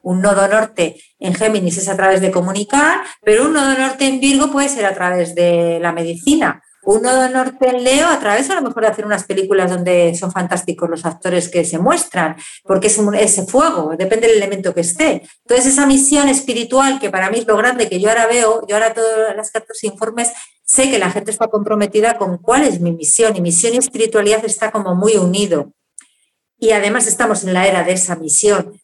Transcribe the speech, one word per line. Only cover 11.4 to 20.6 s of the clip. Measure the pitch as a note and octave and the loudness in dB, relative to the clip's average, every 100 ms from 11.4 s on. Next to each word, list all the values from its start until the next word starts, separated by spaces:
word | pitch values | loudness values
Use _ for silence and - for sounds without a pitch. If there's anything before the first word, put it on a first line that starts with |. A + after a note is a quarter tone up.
| E3+ | -2
que | F3 | -2
se | E3 D#3+ | -2 0
muestran, | G#3+ E4+ - F#3 D#3 D#3 - - | 0 0 -2 -4 -4 -6 -18 -18
porque | - F#3+ G#3 | -2 0 2
es | G#3+ | 0
un, | G#3 G#3 | 0 2
ese | G#3 - | 0 0
fuego, | F#3+ B3+ D#4+ B3 D#3 D#3+ | 0 0 2 0 -6 -4
depende | F#3+ A3 A3+ | -2 0 4
del | G#3+ | 2
elemento | G3 G3 F#3+ | 0 -4 -4
que | F3 | -2
esté. | E3+ - D#4 F3 - _ | -4 0 -2 -2 -8 _
Entonces | - B3 C4+ | 0 2 2
esa | C4+ C#4 | 2 4
misión | C4+ C#4 D4 C#4+ | 4 4 2 2
espiritual, | C4+ - A#3+ A#3 C4 C4+ C4+ | 0 -2 -6 0 2 2 0
que | G3+ | -4
para | F#3 F#3+ | -2 -2
mí | A3+ | -2
es | A3+ | 0
lo | G#3+ | 2
grande | A#3+ B3 G#3+ | 2 0 -2
que | F3+ | 0
yo | G#3 | 0
ahora | A#3 A3+ | 2 2
veo, | A#3+ A3+ A3+ G#3 | 2 2 0 -2
yo | G#3 | 0
ahora | A3+ | 0
todas | A3+ A3+ A3 A3 | 0 0 0 -2
las | G3+ G#3+ | -4 -6
cartas | A3 - A3 | -8 -10 -8
e | G#3+ | -8
informes, | G3 A3 A#3 A#3+ - - _ | -6 -6 -4 -6 -6 -20 _